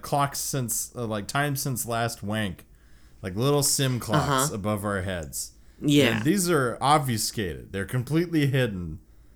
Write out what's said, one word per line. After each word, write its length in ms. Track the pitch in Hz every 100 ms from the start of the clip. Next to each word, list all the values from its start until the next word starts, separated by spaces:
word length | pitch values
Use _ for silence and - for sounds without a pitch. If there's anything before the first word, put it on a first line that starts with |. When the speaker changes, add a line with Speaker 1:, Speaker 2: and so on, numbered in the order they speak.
Speaker 1:
clocks 360 | - 147 139 -
since, 540 | - 139 117 - -
uh, 100 | -
like, 220 | 113 107 98
time 300 | 143 147 135
since 280 | 143 120
last 380 | 117 117 117 -
wank. 420 | 101 107 104 82 - - - - - -
Like, 120 | 98
little 300 | 92 135 147
sim 340 | 139 - 131 123
clocks 480 | - 143 135 131 143
Speaker 2:
Uh-huh. 40 |
Speaker 1:
above 300 | 110 98 107
our 180 | 104 98
heads. 480 | 92 90 76 - - - - -
Speaker 2:
Yeah. 360 | 139 143 127 113
Speaker 1:
And 60 |
these 240 | 127 202 175
are 300 | 156 127 107
obfuscated. 920 | 131 151 135 110 - - 92 67 57
They're 120 | 98
completely 600 | 95 127 120 160 175 165 139
hidden 540 | 135 123 95 85 78 - - -